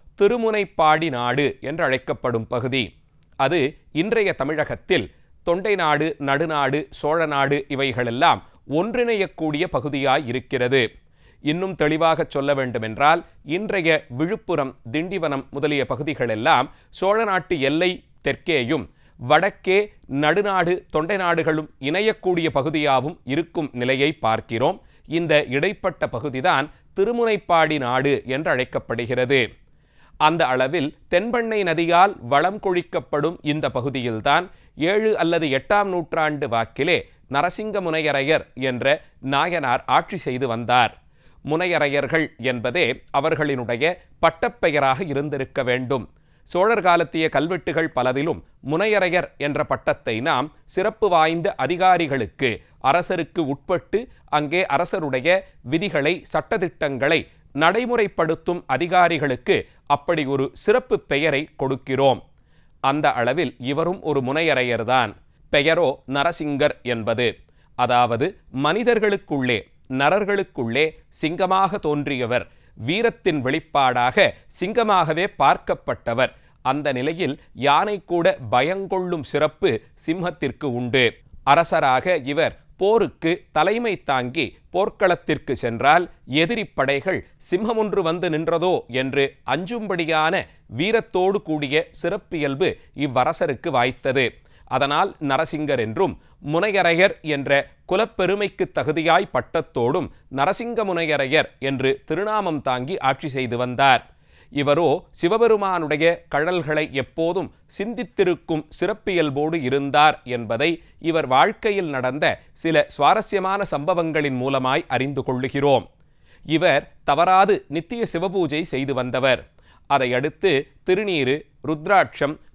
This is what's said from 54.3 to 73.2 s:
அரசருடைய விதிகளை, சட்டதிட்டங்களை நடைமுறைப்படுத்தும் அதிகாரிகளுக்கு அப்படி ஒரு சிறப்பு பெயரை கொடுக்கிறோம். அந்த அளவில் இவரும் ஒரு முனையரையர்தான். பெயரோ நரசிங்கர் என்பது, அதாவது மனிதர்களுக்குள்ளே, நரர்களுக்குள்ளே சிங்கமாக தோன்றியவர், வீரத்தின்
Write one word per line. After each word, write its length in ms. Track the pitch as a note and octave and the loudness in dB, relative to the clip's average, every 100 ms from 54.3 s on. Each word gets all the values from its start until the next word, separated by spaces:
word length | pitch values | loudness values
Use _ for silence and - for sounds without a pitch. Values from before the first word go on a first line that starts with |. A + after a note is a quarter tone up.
| D3+ D3 F3 F#3 | -2 0 -2 0
அரசருடைய 640 | C#3 F3 F#3+ D#3 C3 C#3 F#3 - - | 0 0 -4 -2 0 2 0 -2 -14
விதிகளை, 520 | B2 D#3+ G3 D3+ C#3+ F3+ - | -6 -4 -2 0 0 -2 -4
சட்டதிட்டங்களை 880 | D#3+ - - F3 - D3+ C3+ C3+ D#3+ - _ _ | -6 -2 -4 -4 -4 -4 0 2 0 -2 _ _
நடைமுறைப்படுத்தும் 1080 | C3+ D#3+ G#3+ B3 A#3+ G#3 - E3 E3 - F3 - | 0 2 2 0 0 0 0 -2 -2 -4 -4 -2
அதிகாரிகளுக்கு 920 | C3+ E3+ F3+ E3+ E3 C#3+ B2 - D#3 - _ - | -2 2 4 4 2 -2 -2 0 0 -2 _ -2
அப்படி 380 | C#3+ - E3 | -2 0 -2
ஒரு 260 | C3+ C#3 C#3 | 0 -2 -2
சிறப்பு 460 | - - A#3 - - | -2 0 0 0 -4
பெயரை 420 | - C#3+ D#3 C#3 D#3 - | -2 0 0 0 -4 -6
கொடுக்கிறோம். 640 | C3+ C3+ - C3 C#3 C3 - _ _ _ _ _ | -4 -4 -2 2 2 2 -4 _ _ _ _ _
அந்த 320 | C3+ C#3+ D3 | -2 2 2
அளவில் 420 | B2 A#2+ D3 C#3 - | 2 0 0 -2 -4
இவரும் 420 | B2 C#3+ E3 F#3+ | -4 -2 -2 -2
ஒரு 180 | - C#3+ | -2 -2
முனையரையர்தான். 920 | B2+ D3 E3 C3+ B2 A#2 A2+ B2+ A2+ - _ _ - | -2 0 0 2 0 -2 0 2 0 -4 _ _ -2
பெயரோ 380 | D3 C#3+ E3 D#3+ C#3 - | 0 2 2 2 -2 -4
நரசிங்கர் 680 | C#3 C#3+ E3+ D3+ C#3+ D3 - | -2 -2 -2 -4 0 0 0
என்பது, 460 | B2 A#2 A2 A2+ A#2+ - _ _ _ | -6 -4 -2 0 0 -2 _ _ _
அதாவது 520 | - B2 B2 B2 A2+ D#3+ - - B2+ | -2 2 4 2 0 -2 -6 -10 -4
மனிதர்களுக்குள்ளே, 960 | D3 F#3+ A#3+ A3+ G#3 G3 - C#3+ B2+ A2 - _ - | -2 0 0 2 0 -2 -2 -2 0 -2 -4 _ -8
நரர்களுக்குள்ளே 960 | C3 C#3+ F#3+ F#3 G3+ F#3 - A#2 A#2+ D#3 - - | 0 2 2 0 -2 -4 -6 -2 0 0 -4 -18
சிங்கமாக 720 | - D#3+ F3 F#3 F#3+ F#3+ G3+ | -6 -4 -2 0 2 0 -2
தோன்றியவர், 640 | D#3 D3 C#3 C3 A#2 A#2+ - - - | -4 -2 -2 -4 -2 -2 -4 -14 -20
வீரத்தின் 680 | - A2+ F#3+ A#3 A3+ | -10 -4 0 0 -2